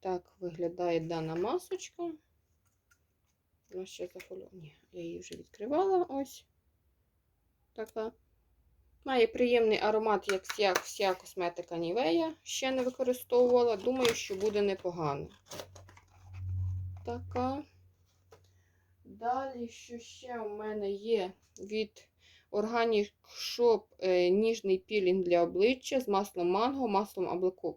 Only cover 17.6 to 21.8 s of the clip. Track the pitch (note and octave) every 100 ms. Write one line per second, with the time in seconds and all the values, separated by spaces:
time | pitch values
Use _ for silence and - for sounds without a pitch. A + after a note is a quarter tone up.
17.6 | D4+ _ _ _ _ _ _ - _ _
18.6 | _ _ _ _ - G3 A#3 B3+ C4+ B3
19.6 | A#3 - - A#3+ A#3 - B3+ A#3+ G#3+ G#3
20.6 | G#3+ G#3+ G3+ G3+ G#3 A3+ F#3 - _ -
21.6 | F#3+ G#3+